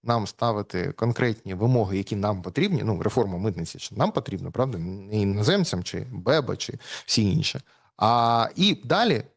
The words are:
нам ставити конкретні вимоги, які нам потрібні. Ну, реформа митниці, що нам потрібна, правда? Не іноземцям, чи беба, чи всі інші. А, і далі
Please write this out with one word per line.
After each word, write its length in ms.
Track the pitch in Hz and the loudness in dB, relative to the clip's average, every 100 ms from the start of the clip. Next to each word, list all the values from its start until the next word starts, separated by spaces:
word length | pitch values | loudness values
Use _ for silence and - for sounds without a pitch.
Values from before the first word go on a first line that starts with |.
нам 220 | 117 117 98 | 0 0 0
ставити 640 | - 117 107 101 90 90 | -2 -2 0 -2 -4 -4
конкретні 600 | - 113 117 127 110 - | -2 -2 2 0 -2 -8
вимоги, 420 | 92 113 127 98 95 | 0 2 4 2 -2
які 200 | 98 104 | -2 -2
нам 260 | 104 98 | -2 -2
потрібні. 400 | 90 113 196 165 | -4 0 0 2
Ну, 180 | 104 92 | 0 0
реформа 360 | 104 - 101 87 | 0 2 0 0
митниці, 400 | 104 85 82 - | -2 -2 -8 -8
що 180 | - 104 | -12 0
нам 160 | 170 | 0
потрібна, 380 | 180 - 95 - | 0 -4 -8 -6
правда? 280 | 101 131 104 | -2 -2 -2
Не 420 | 85 98 98 107 | -6 -8 -4 0
іноземцям, 600 | 101 101 104 202 170 90 | 0 2 2 2 2 -2
чи 240 | 87 85 113 | -4 -8 -8
беба, 440 | 117 90 156 117 95 | -4 2 2 2 -6
чи 220 | - - - - - | -8 -10 -12 -14 -2
всі 260 | - 104 | 2 4
інші. 280 | 160 - 131 - _ _ - | 2 0 -4 -12 _ _ 0
А, 520 | 104 120 117 117 113 - | 4 4 4 4 2 2
і 180 | 196 180 | 2 2
далі 400 | 120 175 240 127 - | 0 2 2 2 -2